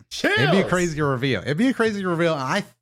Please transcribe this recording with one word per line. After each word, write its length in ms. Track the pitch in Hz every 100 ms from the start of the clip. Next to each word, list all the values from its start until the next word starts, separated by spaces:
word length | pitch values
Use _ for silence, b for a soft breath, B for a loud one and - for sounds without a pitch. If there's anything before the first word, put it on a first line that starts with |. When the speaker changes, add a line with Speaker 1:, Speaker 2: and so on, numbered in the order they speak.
| -
Speaker 1:
chills. 280 | - 320 427
Speaker 2:
It'd 120 | -
be 100 | 196
a 80 | -
crazy 320 | 180 175 151
reveal. 420 | 147 131 139 104
It'd 160 | 90 151
be 100 | 254
a 60 |
crazy 300 | 233 226 202
reveal. 280 | 185 165 170
And 100 | 151
I 200 | 131 190 202 _